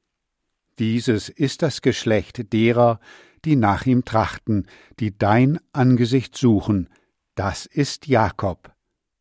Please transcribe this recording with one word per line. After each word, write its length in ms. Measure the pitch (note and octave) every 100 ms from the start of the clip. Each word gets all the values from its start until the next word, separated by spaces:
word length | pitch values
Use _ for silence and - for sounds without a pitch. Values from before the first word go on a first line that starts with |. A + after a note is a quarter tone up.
| _ _ _ _ _ _ _ -
Dieses 480 | A2+ A#2 A#2 G#2+ -
ist 340 | - C#3 -
das 200 | D#3+ -
Geschlecht 720 | C#3 A2+ - G#2+ F#2+ - A#2
derer, 460 | A2 A2+ A#2+ A#2+ A2+ - - _ _
die 100 | D#3+
nach 320 | C#3+ G#2+ G2 C3
ihm 180 | B2
trachten, 640 | - A2 G#2+ - - G#2 F2 - _ -
die 180 | G#2+ G2+
dein 440 | G#2 A2 C3 D#3+ -
Angesicht 640 | D3 B2+ B2 A#2 C3 - -
suchen. 520 | B2+ G#2 - G2+ E2+ _ _ _ _ -
Das 280 | F#2+ -
ist 440 | - - C#3+ - -
Jakob. 680 | B2 G#2+ - G2 F2 - _ _ _ _ _